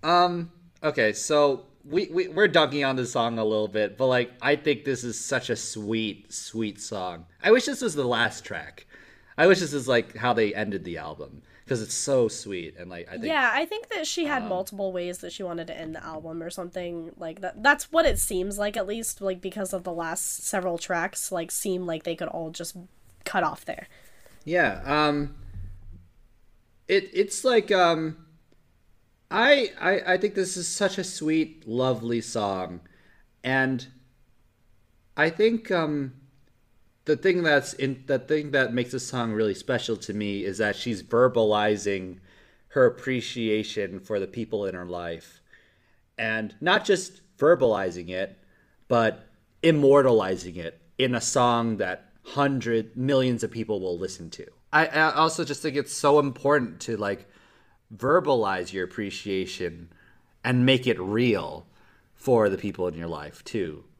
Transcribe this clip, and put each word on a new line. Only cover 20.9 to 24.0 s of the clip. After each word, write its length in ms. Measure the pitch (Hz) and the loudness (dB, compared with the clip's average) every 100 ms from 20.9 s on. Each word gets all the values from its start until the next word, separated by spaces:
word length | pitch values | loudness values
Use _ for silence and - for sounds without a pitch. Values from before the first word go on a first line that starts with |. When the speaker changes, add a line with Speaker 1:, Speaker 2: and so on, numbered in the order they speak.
| 175 170 - - | -2 -2 -6 -6
Speaker 2:
like, 200 | 175 165 | -6 -4
seem 340 | - 214 180 | -6 -4 -4
like 200 | 175 160 | -4 -6
they 120 | 170 165 | -6 -6
could 120 | 165 | -6
all 200 | 165 160 | -6 -10
just 240 | 170 175 180 175 _ _ _ - | -10 -12 -12 -20 _ _ _ -4
cut 180 | 196 | 0
off 220 | 175 - - | 0 -4 -10
there. 200 | - - - | -12 -12 -20